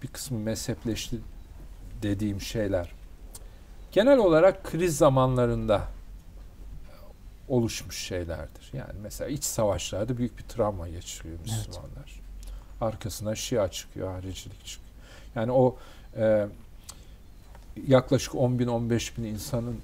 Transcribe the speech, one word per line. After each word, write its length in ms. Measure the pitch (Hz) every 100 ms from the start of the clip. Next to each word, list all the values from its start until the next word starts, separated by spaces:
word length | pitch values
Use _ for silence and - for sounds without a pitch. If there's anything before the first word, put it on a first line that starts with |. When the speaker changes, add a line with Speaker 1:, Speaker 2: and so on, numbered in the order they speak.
Speaker 1:
bir 60 | 131
kısmı 320 | - - 113
mezhepleşti 760 | 110 110 - 113 117 101 - 113 - - - - - - - -
dediğim 400 | 104 98 104 98
şeyler, 500 | - 117 101 95 85 - - - - - - - - - -
genel 260 | 180 247 269
olarak 460 | 190 156 190 185
kriz 340 | - 165 180 143
zamanlarında 840 | 151 135 131 127 120 117 110 98 - - - - - - - - - - - - - - - - -
oluşmuş 500 | 127 113 - - -
şeylerdir. 720 | - 90 85 78 76 - -
Yani 200 | 135 - 98
mesela 260 | 104 - -
iç 140 | 147
savaşlarda 720 | - - 107 85 - 95 113 120
büyük 200 | 123 -
bir 60 |
travma 460 | - 123 107 95 82
geçiriyor 460 | 85 - - 82 85
Speaker 2:
Evet. 100 | 110
Speaker 1:
Müslümanlar. 760 | 110 101 87 71 - - - - - - - - -
Arkasına 540 | 113 - 98 - 104 107
Şia 360 | - 120 92
çıkıyor, 400 | - - 98 92
haricilik 540 | 92 95 90 - - -
çıkıyor. 240 | - - - - - - 113
Yani 160 | 113
o, 240 | 131 127 - - - - 113
e, 300 | 110 107 101 - - - - - - - - - - - - - 143
yaklaşık 480 | 170 170 127 - -
on 240 | 123 123
bin, 80 | 120
on 220 | 117 117
beş 280 | 117 - -
bin 60 |
insanın, 540 | 113 107 - 120 120 110